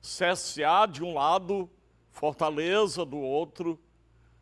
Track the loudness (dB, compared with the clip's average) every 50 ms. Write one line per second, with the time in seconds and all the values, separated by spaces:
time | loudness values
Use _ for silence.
0 | _ -12 -6 0 0 0 0 0 -4 -10 -6 -2 2 4 4 4 4 2 0 -6
1 | -8 -6 -2 0 2 4 2 2 2 -2 -4 -4 -4 -8 _ _ _ _ _ _
2 | _ _ _ -4 -2 -2 0 0 -2 -2 0 -2 0 2 4 4 2 2 0 -4
3 | -6 -6 -6 -6 -4 -2 0 -2 -2 -2 _ -6 -6 -6 -6 -6 _ _ _ _
4 | _ _ _ _ _ _ _ _